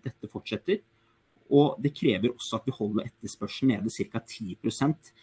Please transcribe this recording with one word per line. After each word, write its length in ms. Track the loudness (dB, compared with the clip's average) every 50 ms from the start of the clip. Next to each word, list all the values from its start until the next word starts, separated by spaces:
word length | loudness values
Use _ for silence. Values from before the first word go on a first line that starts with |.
| -10 -14
dette 240 | -12 _ -14 -12
fortsetter. 480 | -12 -10 -8 -6 -8 -6 0 0 0 0 -2 _ _ _ _ _ _ _ _ _ _ _ _ 4
Og 300 | 6 6 8 6 4 0 -2
det 80 | -4
krever 400 | -2 2 2 2 2 4 2 0
også 300 | -2 -2 -8 -6 -6 -4
at 60 | -4 -4
vi 20 |
holder 380 | -4 -2 -2 -2 -2 -2 -4 -4
etterspørselen 640 | -10 _ -8 -8 -8 -6 -8 -8 -6 0 2 2 2
nede 180 | 2 0 -4
cirka 300 | -2 -4 -4 -4 -4 -8 -8
ti 300 | -8 -12 -10 -8 -8 -8
prosent 540 | -4 -4 -4 -2 0 0 0 0 0 -4 -20 _ _